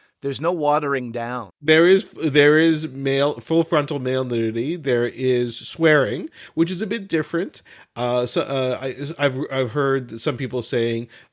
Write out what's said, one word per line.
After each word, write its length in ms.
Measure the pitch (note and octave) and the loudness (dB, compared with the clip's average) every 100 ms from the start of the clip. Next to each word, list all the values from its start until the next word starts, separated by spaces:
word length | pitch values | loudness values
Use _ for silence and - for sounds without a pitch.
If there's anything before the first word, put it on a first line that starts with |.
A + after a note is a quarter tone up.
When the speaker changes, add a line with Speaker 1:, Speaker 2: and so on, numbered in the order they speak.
| _ _ | _ _
Speaker 1:
there's 200 | C#3 C3 | -8 -2
no 100 | D#3+ | -2
watering 640 | F3 D3 D3+ D3 C3+ B2 | 0 2 2 0 -2 -4
down. 380 | A#2 A#2 B2 G2 _ | -6 -6 -8 -10 _
Speaker 2:
There 260 | D3 D#3 F3 | 2 6 6
is, 220 | F#3+ - | 4 2
there 460 | - D3+ C#3+ D3 D#3 | -4 2 4 6 6
is 300 | E3 D#3 D3+ | 4 2 -2
male, 500 | C3 C3+ C3+ D3 C3 | -4 -2 0 0 -2
full 240 | - E3 | 0 0
frontal 360 | D#3+ D#3 C#3+ C#3+ | 2 0 0 -4
male 260 | B2+ C3 C3 | -2 -2 -2
nudity. 500 | A#2 A2+ A2+ C3+ E3+ | -2 -2 -2 -4 -4
There 300 | C#3 A#2+ A#2+ | 0 0 0
is 500 | G#2 C3 B2 B2 - | -2 0 0 0 -6
swearing, 720 | - - D#3+ D3+ A2 C#3 D4 - - D#3+ | -10 0 4 4 2 -2 -8 -14 -6 -2
which 140 | E3+ | 0
is 120 | F3+ | -2
a 60 | G3 | -4
bit 200 | A3+ G3 | -6 -2
different. 540 | D#3+ D3+ E3 A#3 - - - - - | -4 -2 -4 -4 -10 -20 -20 -14 -4
Uh, 300 | B2 B2 B2 | -2 0 0
so, 160 | E3+ | -2
uh, 360 | C#3 C3+ C3 A2 | -2 -2 -2 -2
I, 140 | C3+ A#2+ C#3+ D3 | -6 -8 -10 -2
I've, 200 | C#3+ C3 - | -2 -2 -4
I've 220 | C3+ B2 | -2 -2
heard 480 | D3 C#3 C3+ A#2+ A#2 | 0 0 0 -4 -6
some 160 | D#3 C3 | -4 -4
people 260 | B2+ B2 | -4 -6
saying, 460 | - B2 A#2 A#2 A#2 - _ | -2 0 0 -2 -6 -14 _